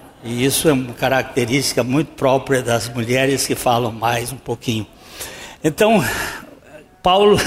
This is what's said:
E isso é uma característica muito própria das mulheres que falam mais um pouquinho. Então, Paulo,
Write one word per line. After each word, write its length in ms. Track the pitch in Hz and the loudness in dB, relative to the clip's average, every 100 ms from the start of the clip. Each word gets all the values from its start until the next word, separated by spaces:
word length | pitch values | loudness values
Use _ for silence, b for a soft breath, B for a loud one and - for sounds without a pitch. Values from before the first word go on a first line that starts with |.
| B - | B -16
E 220 | 117 120 135 | -8 -2 0
isso 240 | 127 165 | 2 2
é 40 | |
uma 200 | 135 127 | 2 -2
característica 920 | 117 131 131 120 - 117 139 131 - | -4 0 0 0 -2 0 0 0 -2
muito 280 | 120 139 156 | 0 0 -2
própria 500 | - 135 135 135 131 | 0 2 2 2 -2
das 260 | 117 117 110 | 0 -2 -2
mulheres 580 | 123 113 131 135 135 - | -6 -2 0 2 0 -2
que 80 | 127 | -2
falam 360 | 123 120 120 | 0 0 0
mais 400 | 110 113 120 120 | -2 -2 -2 -6
um 60 | 127 | -10
pouquinho. 480 | - 117 - 110 104 - B B B B B B | -10 -8 -4 -4 -6 -14 B B B B B B
Então, 400 | 156 143 214 220 120 B B B B - - - - _ | -2 2 4 4 2 B B B B -20 -20 -20 -20 _
Paulo, 360 | 180 185 208 196 | 2 4 6 4